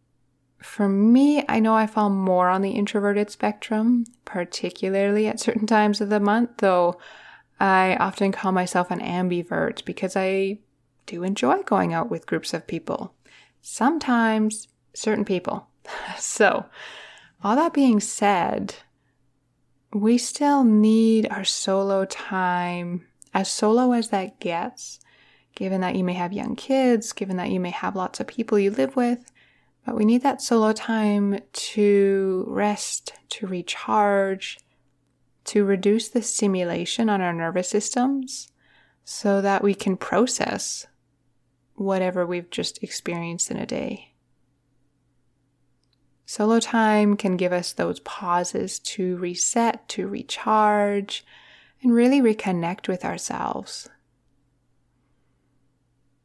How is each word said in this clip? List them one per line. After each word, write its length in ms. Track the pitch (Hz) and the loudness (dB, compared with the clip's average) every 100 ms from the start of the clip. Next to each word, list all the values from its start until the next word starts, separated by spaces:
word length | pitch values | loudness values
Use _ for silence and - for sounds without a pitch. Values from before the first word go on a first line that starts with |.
| _ _ _ _ _ _ | _ _ _ _ _ _
for 260 | - - 202 | -12 -2 0
me, 560 | 196 214 240 285 294 277 | 4 6 8 6 4 2
I 120 | 226 | 2
know 140 | 220 | 2
I 120 | 220 214 | 2 2
fall 240 | 214 208 | 0 0
more 380 | 196 190 180 180 | 2 2 4 4
on 140 | 190 | 2
the 80 | 196 | 0
introverted 600 | 208 202 208 202 202 208 | -2 -2 0 0 0 -2
spectrum, 720 | - 208 208 - 214 226 247 226 - | -2 -4 -4 -4 0 2 2 0 -8
particularly 1000 | - 190 175 - 180 - 190 196 202 208 214 | -10 -6 -6 -6 -8 -4 -2 0 2 2 0
at 140 | 220 | -2
certain 260 | - 226 208 | -2 0 2
times 340 | 220 214 202 | 4 4 2
of 80 | 202 | 0
the 120 | 208 | 2
month, 300 | 202 220 240 - | 2 2 0 0
though 400 | 196 180 175 175 - - - - _ - | 2 4 2 0 -10 -20 -20 -20 _ -2
I 360 | 196 190 185 180 | 2 4 4 2
often 360 | 185 - 196 | 0 0 0
call 200 | 190 196 | 0 0
myself 380 | 185 180 180 175 | 0 0 0 -2
an 100 | - | -4
ambivert 840 | - 175 180 175 170 170 165 - | -4 -2 -2 -2 -2 -2 -2 -4
because 320 | - 175 190 196 | -10 -6 -4 -2
I 420 | 190 190 196 208 _ _ _ _ - | 0 0 -2 -4 _ _ _ _ -14
do 160 | 170 | -6
enjoy 400 | 185 202 247 370 | -4 0 2 2
going 300 | 381 196 175 | 2 0 2
out 180 | 165 220 | -2 -4
with 160 | 165 - | -6 -4
groups 280 | 165 - | -6 -4
of 120 | 165 - | -8 -6
people. 480 | 165 - - - _ _ - _ _ | -10 -6 -8 -8 _ _ -20 _ _
Sometimes 1080 | - - 233 320 269 240 226 220 214 214 - _ _ | -14 -2 0 0 0 2 2 2 0 -2 -14 _ _
certain 300 | - - 220 | -8 -2 -2
people. 440 | 202 185 - - - _ | 0 -2 -2 -8 -8 _
<laughs> 340 | - - - - | -16 -14 -12 -10
So, 480 | - - 202 - - - - - - - _ _ | -6 2 2 2 -4 -16 -18 -18 -20 -20 _ _
all 140 | 202 240 | 0 2
that 160 | 330 | 2
being 260 | 311 269 214 | 4 4 4
said, 800 | - - 202 190 170 - 196 - _ _ _ _ _ _ _ _ _ _ _ | 2 0 2 2 0 -2 -6 -10 _ _ _ _ _ _ _ _ _ _ _
we 240 | 208 214 240 | -2 2 2
still 480 | - - 285 285 | 0 -2 2 4
need 640 | 247 214 214 220 226 220 214 | 6 6 6 6 6 4 2
our 140 | - | -2
solo 600 | 190 - - 190 196 196 | -4 -4 0 0 2 0
time, 1040 | 190 - - 190 180 180 175 175 175 175 - _ _ | -2 -6 -6 -2 0 0 -2 -4 -6 -8 -10 _ _
as 160 | 190 190 | -4 -2
solo 420 | - 214 233 254 | 0 2 4 4
as 160 | 240 220 | 2 0
that 300 | 202 185 - | -2 -4 -8
gets, 600 | 175 170 180 - - - _ _ _ _ _ | -6 -4 -6 -10 -18 -20 _ _ _ _ _
given 260 | - 190 190 | -8 -4 -2
that 160 | 180 180 | -2 -2
you 80 | |
may 100 | 180 | -2
have 180 | 180 175 | -2 -4
young 240 | 202 - - | -6 -6 -8
kids, 560 | - 269 254 233 220 | -2 2 4 2 0
given 240 | - 190 185 | -8 -6 -4
that 140 | 175 | -2
you 100 | 190 | -2
may 100 | 180 | -4
have 260 | 175 185 190 | -6 -6 -4
lots 240 | 180 - | -4 -6
of 60 | 208 | -10
people 320 | - 220 208 | -6 0 2
you 120 | 196 | 2
live 260 | 226 262 262 | 0 -2 0
with, 360 | 240 240 - _ _ _ _ _ | 0 -2 -6 _ _ _ _ _
but 120 | - 226 | -8 0
we 80 | |
need 180 | 214 240 | 2 4
that 180 | 262 247 | 2 -2
solo 320 | - 233 214 | 0 2 2
time 680 | 220 - 226 214 208 202 196 - | 0 -2 0 2 2 0 -2 -6
to 920 | - - - 202 202 196 196 190 185 - | -10 -6 2 4 6 4 2 0 -2 -2
rest, 640 | 190 208 202 - - - - - | -2 0 -2 -6 -8 -10 -18 -14
to 160 | - 190 | -10 -6
recharge, 1120 | 185 175 - - 220 202 202 196 190 - - _ _ _ _ _ _ _ _ | -6 -6 -8 -2 2 2 2 0 -2 -8 -14 _ _ _ _ _ _ _ _
to 200 | - 214 | -2 0
reduce 440 | 196 196 202 214 - | 2 2 2 2 0
the 140 | 240 | -4
stimulation 880 | 214 - 202 185 175 170 175 - 226 | -2 -2 0 0 -2 -4 -4 -2 0
on 100 | 196 | 2
our 120 | 180 | 0
nervous 360 | 170 165 180 185 | -2 -2 -2 -2
systems 800 | 208 214 - 254 277 254 - - _ _ _ _ _ | -2 -2 -2 0 0 -4 -10 -14 _ _ _ _ _
so 360 | - - 208 196 | -16 -4 0 2
that 220 | 196 196 | 2 2
we 120 | 202 | 2
can 220 | 190 - 185 | 0 -2 -4
process 920 | - - 254 - - 208 - - - _ _ _ _ _ _ _ _ | 0 0 0 0 -4 -4 -8 -10 -14 _ _ _ _ _ _ _ _
whatever 500 | - 196 190 185 180 | -8 -2 0 0 0
we've 260 | 175 175 175 | -2 -4 -8
just 320 | - 220 - | -6 -8 -8
experienced 680 | 214 - - 170 170 170 - | -12 -10 -8 -6 -6 -6 -6
in 60 | - | -6
a 100 | - | -6
day. 460 | - - - - _ _ _ _ _ _ _ _ _ _ _ _ _ _ _ _ _ _ _ _ _ - | -6 -6 -10 -14 _ _ _ _ _ _ _ _ _ _ _ _ _ _ _ _ _ _ _ _ _ -14
Solo 280 | - 214 226 | -2 2 2
time 560 | 226 226 220 214 208 202 | 2 2 4 4 4 2
can 200 | 196 180 | 0 0
give 160 | 180 | 0
us 220 | 180 175 | 0 -4
those 260 | - 170 180 | -4 -4 -4
pauses 800 | - - 185 175 180 - 190 - | -10 -10 -2 0 0 -4 -6 -8
to 380 | - - 185 180 | -10 -6 -6 -4
reset, 680 | 180 180 - - 233 226 - | -6 -4 -2 0 0 -2 -8
to 180 | - 196 | -8 -6
recharge, 1200 | 202 - - - 214 214 208 208 202 202 - - - - - _ _ | -8 -10 -8 0 2 4 2 2 0 -4 -10 -14 -20 -20 -20 _ _
and 100 | 254 | 2
really 300 | 233 240 277 | 4 6 6
reconnect 640 | 240 214 - 175 170 180 - | 4 2 0 -2 -2 -6 -4
with 160 | 185 | -4
ourselves. 880 | - 170 - - - - 190 - - _ _ _ _ _ _ _ _ _ _ _ _ _ _ _ _ _ _ _ _ _ _ _ | -4 -8 -6 -4 -4 -6 -8 -14 -18 _ _ _ _ _ _ _ _ _ _ _ _ _ _ _ _ _ _ _ _ _ _ _